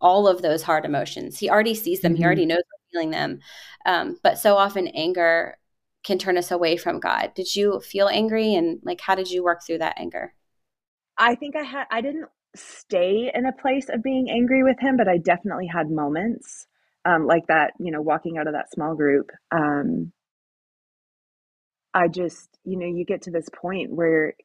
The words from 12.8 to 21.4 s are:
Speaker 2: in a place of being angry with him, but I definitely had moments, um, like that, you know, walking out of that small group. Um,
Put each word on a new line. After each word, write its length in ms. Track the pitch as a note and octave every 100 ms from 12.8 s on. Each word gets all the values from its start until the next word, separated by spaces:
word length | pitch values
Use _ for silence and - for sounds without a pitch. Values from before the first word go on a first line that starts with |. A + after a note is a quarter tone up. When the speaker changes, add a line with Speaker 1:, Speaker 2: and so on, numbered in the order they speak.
| - F#3 F3+ G#3 B3
Speaker 2:
in 140 | - C4
a 60 |
place 360 | C4 C4+ C4+ C4+
of 140 | A#3
being 260 | C4+ C4 B3+
angry 360 | A#3 A#3+ C4
with 160 | C4 B3+
him, 160 | C4+ B3+
but 120 | F#3+
I 100 | F3
definitely 500 | E3+ F3+ G3+ D#3+ F3+
had 220 | E3+ D#3
moments, 760 | D#3 C#3+ D#3+ A3 - - - - _ _ _
um, 220 | F3+ E3 C#3+
like 200 | E3 E3
that, 260 | D#3+ D3 -
you 140 | F3
know, 100 | D3+
walking 360 | D3+ D#3+ E3+ E3
out 100 | D#3
of 60 |
that 180 | D3 -
small 240 | - D3+ D3+
group. 340 | C#3+ C#3 - - -
Um, 600 | E3+ D3 C#3+ - - E3+ - _ _ _ _ _ _ _ _ _ _ _ _